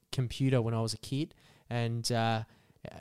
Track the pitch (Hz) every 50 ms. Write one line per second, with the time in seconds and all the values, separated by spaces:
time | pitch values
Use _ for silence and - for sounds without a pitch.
0 | _ _ - - 127 117 - - 135 135 135 127 113 113 117 113 113 110 107 107
1 | - - 139 135 156 196 - - - - - - _ - 117 120 117 117 117 117
2 | 113 - 120 113 113 113 113 110 107 - - - _ _ _ _ - - - -